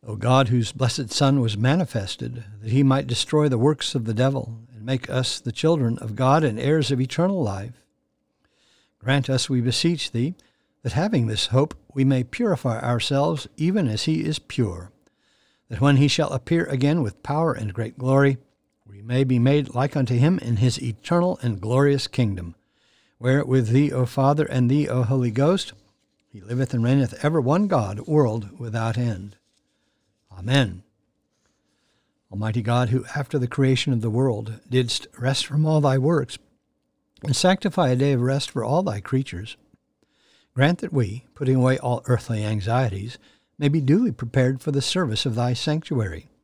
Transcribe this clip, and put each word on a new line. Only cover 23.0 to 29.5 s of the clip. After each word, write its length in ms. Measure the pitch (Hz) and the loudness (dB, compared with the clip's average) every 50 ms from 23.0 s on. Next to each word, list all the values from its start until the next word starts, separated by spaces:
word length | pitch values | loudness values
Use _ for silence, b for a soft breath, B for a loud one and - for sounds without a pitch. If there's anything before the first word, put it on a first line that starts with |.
| _ _ _ | _ _ _
where 260 | _ 117 123 131 139 - | _ 0 2 2 2 2
with 260 | - 131 131 120 107 | 2 2 2 2 4
thee, 220 | 117 135 147 143 | 4 4 4 4
O 140 | - 127 127 | 2 0 -2
Father, 400 | 120 - - 135 135 143 151 151 | 0 0 0 2 2 2 2 0
and 260 | - - 131 127 120 | 0 0 0 2 2
thee, 160 | 135 147 147 | 2 2 0
O 160 | - - 127 123 | 0 0 -2 0
Holy 280 | 110 135 131 123 120 | 0 0 0 0 0
Ghost, 420 | 107 120 139 156 185 196 - - - - _ _ _ _ _ _ _ _ _ _ | 0 2 2 2 2 2 -2 -6 -14 -20 _ _ _ _ _ _ _ _ _ _
he 140 | - 107 90 | -20 -20 -10
liveth 320 | 101 120 127 135 127 - | -6 -2 -2 -2 -2 0
and 100 | 120 113 | 0 2
reigneth 400 | 120 131 139 131 113 - - - | 2 4 2 2 0 -2 -2 -2
ever 160 | 151 160 160 | 0 0 2
one 280 | 127 123 147 185 208 202 | 2 2 2 2 2 2
God, 320 | 190 135 107 98 101 104 | 2 0 0 -2 -4 -8
world 580 | - - 151 151 143 117 107 113 104 101 - - | -4 0 2 2 2 2 0 -4 -6 -10 -12 -12
without 400 | 120 113 107 113 113 113 110 123 | -12 -6 -4 -2 -2 -2 -2 -2
end. 380 | 123 120 107 90 95 104 101 _ _ _ | -2 -2 -2 -6 -8 -14 -16 _ _ _